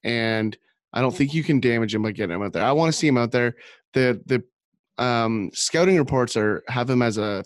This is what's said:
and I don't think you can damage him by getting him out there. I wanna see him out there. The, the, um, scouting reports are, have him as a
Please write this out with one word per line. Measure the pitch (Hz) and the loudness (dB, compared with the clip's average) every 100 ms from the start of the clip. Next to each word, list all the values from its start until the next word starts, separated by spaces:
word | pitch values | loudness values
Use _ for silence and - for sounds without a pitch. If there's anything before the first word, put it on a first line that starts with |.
and | 113 117 113 110 110 - _ _ _ | -2 -2 0 0 -2 -6 _ _ _
I | - | -2
don't | 131 | -2
think | 127 143 | 0 -2
you | 160 | 0
can | 156 139 | 0 2
damage | 123 117 110 | 2 2 0
him | 107 | -2
by | 110 | -4
getting | 98 98 87 | -4 -4 -4
him | |
out | 101 | -4
there. | 85 | 0
I | 113 | 2
wanna | 147 160 | 2 2
see | 156 156 | 2 2
him | 127 | 2
out | 117 | 2
there. | 123 120 - - - _ | 0 -2 -4 -20 -20 _
The, | 131 127 110 - | 0 0 0 -2
the, | 127 - _ _ _ _ - | -4 -4 _ _ _ _ -4
um, | 123 117 113 113 95 | 0 0 0 -2 -4
scouting | - - 160 180 180 | -4 -2 2 4 4
reports | 131 135 117 113 | 2 0 0 0
are, | 107 95 - | 0 -2 -4
have | 123 120 | -4 0
him | 127 | 2
as | 120 107 | 2 0
a | 104 98 | -4 -4